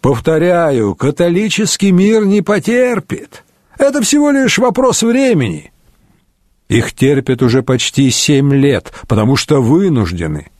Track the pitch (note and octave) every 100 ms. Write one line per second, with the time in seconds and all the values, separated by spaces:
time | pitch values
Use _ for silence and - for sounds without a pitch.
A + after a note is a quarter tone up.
0 | - B2 - D#3+ F3 F3 E3 C3+ G#2 F#2+
1 | C3 D3 F3 E3+ G#3+ - G#3+ - G3 F3+
2 | G3 A3 G#3 G3+ F#3 G#3 D#3 A#3+ B3+ A#3
3 | - - - - _ _ _ - C#4 C#4+
4 | A3 D4 D4 C#4 C4 - B3 A3+ C4 -
5 | A3+ A#3+ C4+ G3+ A#2+ D#2+ - _ _ _
6 | _ _ _ _ _ _ _ A2+ A2+ -
7 | C3 C#3 C3 C3 B2+ B2 C3 B2+ - -
8 | C#3 A#2+ - C#3+ C#3 C#3 C#3 A#2+ - -
9 | - G#2+ G#2+ C#3 - D3 A#2 D#3 G3 C#3
10 | F#2+ F2 E2 D2+ C#2+ _